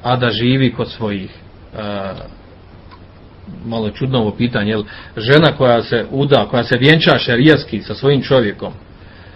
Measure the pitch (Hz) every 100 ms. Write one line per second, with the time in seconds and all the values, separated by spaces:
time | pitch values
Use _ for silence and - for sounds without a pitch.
0 | 120 127 123 107 120 135 131 123 110 -
1 | 110 101 92 - - - - - 104 101
2 | 98 92 - - - - - - - -
3 | - - - - - - 117 113 107 -
4 | 131 131 107 - 120 120 104 110 104 -
5 | - - 110 147 156 - 127 117 107 117
6 | 104 135 139 135 101 123 113 120 135 160
7 | 156 127 - 117 156 143 - 107 - 107
8 | 135 139 120 131 107 92 95 - - -
9 | - - -